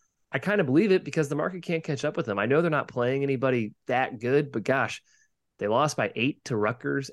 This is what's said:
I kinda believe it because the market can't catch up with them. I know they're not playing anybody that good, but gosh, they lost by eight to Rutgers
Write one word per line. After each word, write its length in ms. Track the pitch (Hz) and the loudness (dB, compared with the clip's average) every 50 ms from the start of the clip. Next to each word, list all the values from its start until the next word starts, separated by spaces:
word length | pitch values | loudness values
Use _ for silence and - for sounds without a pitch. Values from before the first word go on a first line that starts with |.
| _ _ _ _ _ _ | _ _ _ _ _ _
I 80 | - 135 | -6 -4
kinda 240 | - 185 208 208 170 | -2 0 0 2 2
believe 260 | 127 127 160 220 208 | 4 4 4 4 6
it 140 | 185 185 190 | 4 2 2
because 240 | 160 - 170 151 135 | 0 -2 -2 0 0
the 60 | 147 | 0
market 280 | 147 160 180 180 180 - | -2 -2 -2 -4 -6 -6
can't 200 | - 170 160 - | -4 -4 -4 -4
catch 200 | - 147 135 - | -4 -4 -2 -2
up 140 | 151 156 175 | -2 -2 -2
with 80 | 160 | -4
them. 120 | - 101 98 | -2 0 0
I 100 | 104 113 | 2 2
know 140 | 139 156 | 4 4
they're 80 | 170 170 | 2 2
not 200 | 156 143 - - | 2 0 -2 -2
playing 340 | - 123 120 123 135 139 139 | -2 -2 0 0 0 0 0
anybody 500 | 139 135 123 131 131 127 120 110 104 - _ _ - | 0 0 0 0 0 2 0 0 -2 -6 _ _ -2
that 320 | 123 123 131 - 127 107 | 0 0 0 0 -2 -4
good, 320 | 117 120 135 143 - 131 | -2 2 2 2 2 0
but 120 | 123 113 98 | -2 -4 0
gosh, 380 | - 131 135 117 - - - - _ _ _ _ _ _ _ _ _ _ - | 0 2 2 2 0 -4 -8 -14 _ _ _ _ _ _ _ _ _ _ -6
they 80 | 104 104 | -2 0
lost 280 | 107 127 147 151 - | 2 2 2 2 0
by 160 | - 113 101 - | 0 -2 -2 -2
eight 280 | 104 113 139 - - - | -2 -2 -2 -2 -4 -6
to 120 | - 131 107 | -4 -2 0
Rutgers 540 | 104 107 123 - - 143 139 139 135 - | 0 0 -2 -2 -4 -4 -4 -4 -4 -6